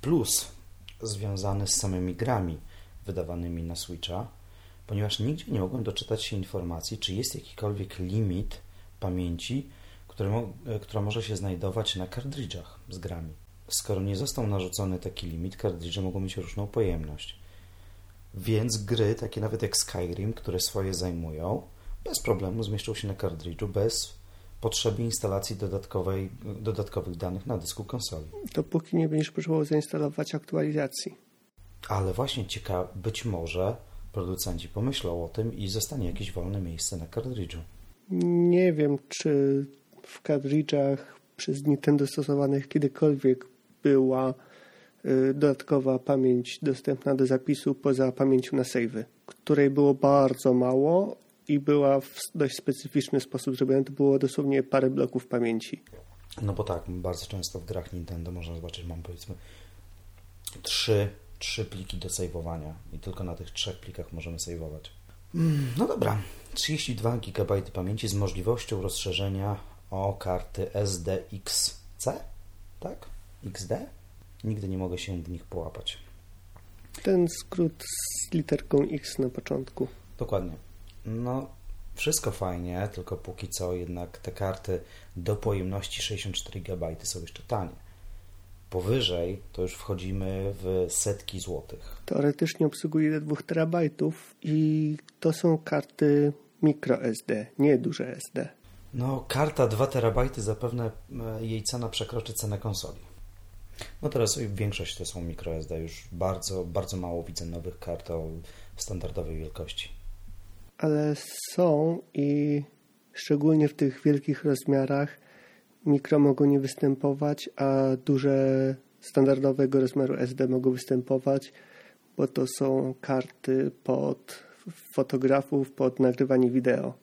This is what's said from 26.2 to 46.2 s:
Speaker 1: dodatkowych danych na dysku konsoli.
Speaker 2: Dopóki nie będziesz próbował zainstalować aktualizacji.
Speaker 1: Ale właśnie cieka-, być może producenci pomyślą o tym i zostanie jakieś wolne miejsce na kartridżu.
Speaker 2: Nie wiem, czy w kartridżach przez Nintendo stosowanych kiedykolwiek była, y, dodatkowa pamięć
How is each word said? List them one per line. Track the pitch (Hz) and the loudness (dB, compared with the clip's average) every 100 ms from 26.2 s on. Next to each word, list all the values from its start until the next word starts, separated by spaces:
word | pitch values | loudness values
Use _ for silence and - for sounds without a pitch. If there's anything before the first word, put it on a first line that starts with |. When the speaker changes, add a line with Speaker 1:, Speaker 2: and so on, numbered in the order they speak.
| 95 - - - | -4 -8 -10 -6
Speaker 1:
dodatkowych | 110 104 101 - 92 85 | -4 -2 -2 -2 -4 -4
danych | 90 92 95 | -4 -4 -4
na | 110 | -4
dysku | 80 - | -4 -8
konsoli. | 107 123 - 80 78 415 415 | -6 -6 -6 -6 -10 -10 -6
Speaker 2:
Dopóki | - 156 - 165 185 | -4 0 -2 0 0
nie | 160 | 2
będziesz | 156 151 | 2 -2
próbował | - 160 160 | -4 -2 0
zainstalować | 147 151 151 151 147 151 156 | 2 0 0 -2 -2 -2 -4
aktualizacji. | 156 - 160 151 151 139 - - - _ _ _ _ - - - | -4 -4 0 0 0 -2 -4 -10 -12 _ _ _ _ -20 -18 -2
Speaker 1:
Ale | 101 95 | 0 0
właśnie | 92 135 - 101 | 0 -2 -2 -6
cieka-, | - - 92 90 | -6 -4 -2 -2
być | 101 104 107 | -4 -6 -4
może | 120 90 82 87 95 117 - - - | -4 -4 -4 0 0 -2 -8 -14 -10
producenci | - 90 92 - 85 85 | -6 -4 -4 -4 -4 -6
pomyślą | - 120 135 90 85 | -2 -2 -2 -2 -2
o | 82 | -4
tym | - 110 - | -2 -4 -2
i | 98 | -4
zostanie | 101 110 143 92 | -2 -4 -2 -2
jakieś | 85 98 | -2 -4
wolne | 90 87 101 | -4 -4 -4
miejsce | 90 82 - 92 | -4 -4 -6 -6
na | 80 | -6
kartridżu. | - 120 120 85 85 80 - - - _ 185 175 175 175 | -6 -6 -6 -6 -8 -12 -16 -20 -20 _ 0 4 6 6
Speaker 2:
Nie | 175 185 | 6 6
wiem, | 156 147 143 - | 6 4 2 -2
czy | - 160 143 139 139 139 - _ - | -4 2 4 6 4 0 -8 _ -20
w | - - | -20 -18
kartridżach | - 147 139 147 147 147 139 139 - - _ - | 0 0 4 2 4 2 4 2 -2 -20 _ -10
przez | - 139 143 | -4 -2 2
Nintendo | 143 - 147 139 | 4 6 4 4
stosowanych | - 143 143 139 139 139 | 0 0 4 4 2 2
kiedykolwiek | 156 143 - 156 139 131 127 - _ _ _ | 2 2 4 4 6 4 4 0 _ _ _
była, | 143 139 131 127 131 131 - - - - - _ | 6 8 6 4 2 -2 -10 -20 -20 -20 -20 _
y, | - 131 131 | 2 4 4
dodatkowa | 135 147 135 - 143 131 131 | 6 4 4 2 2 4 0
pamięć | - 139 | 4 4